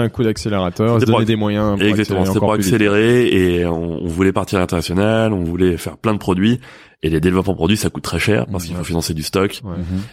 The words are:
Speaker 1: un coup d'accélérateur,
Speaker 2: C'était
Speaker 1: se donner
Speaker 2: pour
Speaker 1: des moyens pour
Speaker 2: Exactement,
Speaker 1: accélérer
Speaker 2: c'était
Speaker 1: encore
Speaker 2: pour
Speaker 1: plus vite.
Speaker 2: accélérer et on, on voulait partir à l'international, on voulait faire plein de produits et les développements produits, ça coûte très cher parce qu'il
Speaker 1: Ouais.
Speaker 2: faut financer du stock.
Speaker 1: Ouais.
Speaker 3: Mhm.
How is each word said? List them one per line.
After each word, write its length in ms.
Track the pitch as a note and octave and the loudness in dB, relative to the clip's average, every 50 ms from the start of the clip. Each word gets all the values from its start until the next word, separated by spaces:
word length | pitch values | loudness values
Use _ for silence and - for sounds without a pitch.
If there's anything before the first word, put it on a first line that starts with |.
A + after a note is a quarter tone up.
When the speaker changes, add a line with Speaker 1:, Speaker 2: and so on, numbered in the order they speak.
| A#2+ | 0
Speaker 1:
un 40 | A2 | 0
coup 160 | - - A#2+ | -2 -2 -2
d'accélérateur, 720 | A2 G#2+ - - A2 G#2 G2 F#2 F2 F2 - G#2+ A2+ A#2 | -2 -2 -2 -4 -4 -2 -2 -2 -2 -2 0 0 2 2
Speaker 2:
C'était 60 | A2 A#2 | 4 4
Speaker 1:
se 40 | |
donner 120 | A#2 A2+ A2+ | 4 4 4
Speaker 2:
pour 80 | A2+ | 2
Speaker 1:
des 100 | G#2+ A2+ | 2 0
moyens 420 | G#2+ G#2+ G#2 G#2 G#2 G#2+ G#2+ G2+ G2 | 0 0 0 0 0 0 0 0 0
pour 80 | F#2+ | 2
Speaker 2:
Exactement, 340 | G#2 G2+ G#2+ G#2+ G2+ G2+ F#2 | 2 2 2 0 0 0 0
Speaker 1:
accélérer 60 | F#2 | 0
Speaker 2:
c'était 120 | F#2+ G2 A2 | 0 2 2
Speaker 1:
encore 100 | G2+ G#2+ | 2 2
Speaker 2:
pour 60 | G#2+ | 2
Speaker 1:
plus 100 | G#2+ G2 | 2 2
vite. 80 | F#2+ A#2+ | 2 2
Speaker 2:
accélérer 840 | A2 G#2+ G2+ G2+ G#2 A2 A2+ B2 B2 B2 G2+ - F#2+ F#2 F2+ F2 F2 | 4 4 4 4 4 4 4 4 4 4 4 4 2 4 2 2 2
et 80 | F2 | 0
on, 360 | E2+ E2 E2 E2+ E2+ E2 D2 - | 0 -2 -2 -4 -4 -4 -4 -4
on 60 | F2 | -4
voulait 240 | D#2+ E2+ F#2+ F#2+ F#2+ | 0 2 2 2 2
partir 260 | G#2 F#2 - - F#2+ | 0 -2 -2 0 0
à 40 | F2+ | 0
l'international, 720 | F2 F#2+ E2+ D#2+ - F2 F#2 G2+ G#2+ A2 A2 A2+ A2 G#2+ | 0 -2 -2 -2 -2 0 0 2 2 2 2 0 0 0
on 100 | F#2 E2+ | -2 -2
voulait 320 | E2 F2 F2+ F#2 F#2 F2 | -4 0 2 2 2 2
faire 220 | D#2+ - - D#2 - | 0 -4 -10 -10 -6
plein 160 | - A2+ G#2+ | -4 -2 -2
de 40 | G2 | -2
produits 400 | - - F#2 F#2 G2 A2+ A#2+ B2 - - - - - - _ _ - | -2 -2 0 2 2 2 0 0 -4 -10 -20 -20 -20 -20 _ _ -4
et 80 | D#2 | -2
les 100 | D#2+ D#2 | 0 2
développements 340 | D#2+ F2+ F2+ F#2 F2+ G2 F2+ | 2 2 2 2 0 0 -2
produits, 220 | - E2 F2+ G#2+ | -2 0 0 0
ça 140 | G#2+ - E2+ | 0 -2 -4
coûte 120 | - D2+ - | -6 -6 -6
très 140 | - - E2 | -6 -4 -2
cher 280 | - A2 G#2 A#2 A#2+ | 0 0 0 0 0
parce 180 | - G2+ F2+ E2+ | -2 -6 -6 -6
qu'il 80 | D#2+ F2 | -6 -8
Speaker 1:
Ouais. 60 | F2+ | -8
Speaker 2:
faut 60 | E2 | -6
financer 280 | - F2 E2+ D#2+ - E2+ | -4 -4 -4 -4 -4 -4
du 80 | D#2 D2 | -6 -6
stock. 380 | - - F#2+ F#2+ G2+ - - - | -4 -2 0 0 0 -2 -8 -12
Speaker 1:
Ouais. 140 | G2+ F2 | -10 -10
Speaker 3:
Mhm. 240 | F#2 F2 E2 F#2 F#2+ G#2 A#2+ | -8 -6 -6 -6 -6 -6 -8